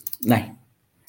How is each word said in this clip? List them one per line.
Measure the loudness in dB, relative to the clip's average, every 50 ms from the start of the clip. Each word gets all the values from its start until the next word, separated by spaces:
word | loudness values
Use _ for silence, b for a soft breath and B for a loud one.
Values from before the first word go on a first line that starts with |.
| -14 -12 -10 -2 2
Đây. | 4 4 4 2 -2 -12 -20 _ _ _ _ _ _ _ _ B